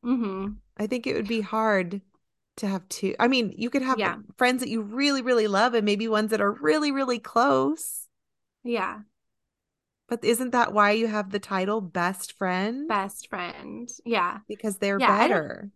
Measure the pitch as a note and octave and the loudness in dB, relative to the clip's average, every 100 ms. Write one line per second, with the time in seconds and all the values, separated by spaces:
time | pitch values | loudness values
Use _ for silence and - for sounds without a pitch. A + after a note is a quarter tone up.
0 | A#3+ B3+ G#3+ F#3+ G3 G#3 _ - G#3+ B3 | 0 0 0 -4 -6 -8 _ -6 -4 -2
1 | A#3 - G3+ A3+ G3+ A3 A3 G3+ F3+ G3 | -2 -2 -2 -2 -2 0 2 2 2 -6
2 | - _ _ _ _ - G3+ G3 - - | -12 _ _ _ _ -6 -4 -4 -6 -4
3 | F#3+ - A#3+ C4 G#3+ - A#3 C#4 B3+ B3+ | -4 2 2 4 0 -2 -2 -2 0 0
4 | F#3+ - - - B3 B3+ B3+ A3+ G#3 A#3 | 0 -2 -12 0 2 2 -2 -4 -4 0
5 | C#4+ C#4 A#3+ B3 G#3+ G3 A#3+ A#3 G#3 G#3 | 2 2 2 2 4 4 4 4 2 2
6 | A3+ G#3+ G#3+ A3 G3+ A3+ D4 D#4 D4 C#4 | 2 0 2 2 0 2 2 2 2 0
7 | C4+ A#3+ - - C4 C#4 C3 D#4+ - - | 0 -2 0 2 4 4 2 -2 -6 -10
8 | - _ _ _ _ _ A#3+ A#3 F#3+ G#3+ | -14 _ _ _ _ _ -6 -4 -4 -8
9 | G#3 _ _ _ _ _ _ _ _ _ | -16 _ _ _ _ _ _ _ _ _
10 | _ A#3 - A3+ B3+ B3 A#3 G#3 G#3 G#3+ | _ -4 0 0 2 0 2 4 4 4
11 | A3+ G#3+ G3 G3+ - F#3+ F#3+ A3 F#3+ F3+ | 0 -2 -4 -6 -4 -2 0 -2 -4 -2
12 | F3 F#3+ - - F#3+ F3+ G3+ B3 D4+ C4 | -2 -2 -10 -6 -2 0 -2 -4 -2 -2
13 | G3 - - G3 F3 - G#3 G#3+ A#3+ - | -4 -10 -12 -8 -8 -10 -12 -12 -14 -14
14 | - A3+ F3 G#3+ _ G#3+ A3 G3 G3+ G3 | -2 0 0 -4 _ -8 -6 -2 -2 2
15 | A3+ G3 C4 G3 D3+ - G3+ | 4 4 4 4 0 -8 -12